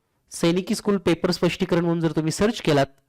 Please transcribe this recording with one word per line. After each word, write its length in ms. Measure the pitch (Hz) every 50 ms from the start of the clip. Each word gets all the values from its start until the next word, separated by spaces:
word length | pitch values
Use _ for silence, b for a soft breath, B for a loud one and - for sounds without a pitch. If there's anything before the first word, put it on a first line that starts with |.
| _ _ _ _ _ _
सैनिकी 440 | - - 175 170 170 190 185 - 208
स्कूल 220 | - - 214 202
पेपर 340 | 190 - 185 165 - - 180
स्पष्टीकरण 540 | 175 - 185 170 - - 185 - 180 170 175
म्हणून 140 | 170 170 170
जर 120 | 165 160
तुम्ही 200 | 151 165 156 160
सर्च 300 | - - 196 220 233 -
केलात 240 | - 165 151 139 139 - - _ _